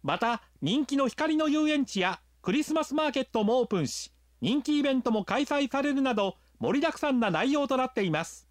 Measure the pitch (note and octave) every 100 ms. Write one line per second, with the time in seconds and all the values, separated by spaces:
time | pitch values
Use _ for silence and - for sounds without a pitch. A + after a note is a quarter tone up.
0 | - F3 A#3 A#3 - _ D3+ B3 C#4 C#4
1 | C4 - D#4 D#4 D#4 D4+ D4+ D4+ C4+ G3+
2 | F3+ E3+ _ _ - A#3+ D4+ D#4 D4+ D4
3 | D4+ C4+ C4 A#3 G#3 B3+ A#3 F#3+ C#3 -
4 | - _ _ _ D#3 C#4+ - D4 C#4+ C4
5 | B3 A3 F#3+ G#3+ C#4+ C#4+ C#4 C4+ C#4+ C#4
6 | C4+ A3 G3 - _ _ A3+ C#4 D#4+ -
7 | D4+ B3+ A3 D#3+ A#3+ D4 C#4 C4 B3+ A#3
8 | G3 D3+ E3+ - _